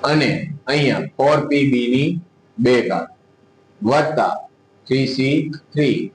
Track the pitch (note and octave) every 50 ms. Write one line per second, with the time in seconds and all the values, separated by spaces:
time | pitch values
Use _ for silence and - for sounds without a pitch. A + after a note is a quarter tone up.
0 | - C#3 D3+ D#3 C#3 A2+ G2 G2 - - - - _ - C#3 D3+ C#3+ C3 G#2+ F#2+
1 | - - _ - C3+ D3 D3+ D3+ D3 - C#3+ C#3+ C#3 C3+ B2+ A#2+ A#2+ A#2+ B2 C3
2 | C#3+ E3 F3 F3 - _ _ _ _ _ _ - A#2 B2 B2+ A#2+ A2 F#2+ F#2 E2+
3 | E2 - - _ _ _ _ _ _ _ _ _ _ _ _ _ G#2 G#2+ C3 D3+
4 | D3+ D3+ D#3 C3+ G#2+ F2+ - - - - _ _ _ _ _ _ _ - C3 C3+
5 | C3+ A#2+ - C3 C3 C3+ D3 D#3+ D#3 - - - _ _ - C#3+ D3+ C3+ - -
6 | - - -